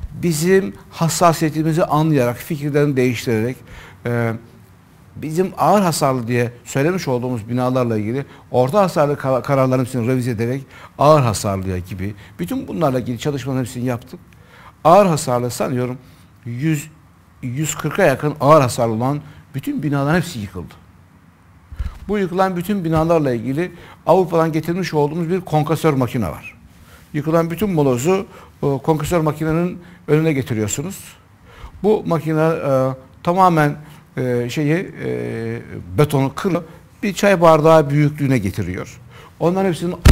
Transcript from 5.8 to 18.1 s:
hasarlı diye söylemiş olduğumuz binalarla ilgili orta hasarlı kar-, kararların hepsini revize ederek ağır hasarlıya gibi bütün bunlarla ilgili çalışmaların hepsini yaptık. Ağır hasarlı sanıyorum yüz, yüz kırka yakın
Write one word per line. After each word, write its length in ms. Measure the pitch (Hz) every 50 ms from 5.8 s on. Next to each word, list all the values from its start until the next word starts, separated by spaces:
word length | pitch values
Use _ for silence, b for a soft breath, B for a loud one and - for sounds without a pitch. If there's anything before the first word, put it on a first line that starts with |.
hasarlı 460 | 190 170 147 - 156 135 131 127 113
diye 240 | 113 123 120 120 113 - - -
söylemiş 420 | - - 139 139 165 185 180 -
olduğumuz 420 | 143 127 120 120 127 127 113 101 117
binalarla 480 | 120 127 127 123 131 131 123 117 110
ilgili 280 | 107 104 107 120 139 139 B B B B -
orta 300 | - 123 127 139 180 214
hasarlı 360 | 196 175 - 165 147 143 147
kar-, 260 | - - 135 131 120 113
kararların 380 | - 139 135 131 131 127 131
hepsini 260 | 127 - - 123 110
revize 240 | 123 131 127 117 127
ederek 340 | 120 98 117 120 131 135 135 B B B B B B
ağır 240 | - 135 151 156 147
hasarlıya 560 | 127 113 98 - - 104 98 95 92 95 92
gibi 380 | 90 87 - 107 92 92 104 104 B B B B -
bütün 280 | - - 262 269 -
bunlarla 320 | - - 180 160 139 131 127
ilgili 200 | 104 113 123 113
çalışmaların 420 | - 156 143 135 117 139 131 131
hepsini 240 | 127 - - 127 120
yaptık. 340 | 127 120 117 - - - - - - B B B B B B B B B _ -
Ağır 220 | 151 175 202 208
hasarlı 460 | 180 160 139 - - 123 120 123 123
sanıyorum 460 | 117 - - - 127 123 123 123 127 131 B B B B B B B _ -
yüz, 420 | 120 117 123 147 160 156 143 - - - - - - _ _ _ _ _ -
yüz 340 | - 127 120 143 156 147 -
kırka 280 | - - 151 - - 190
yakın 300 | 147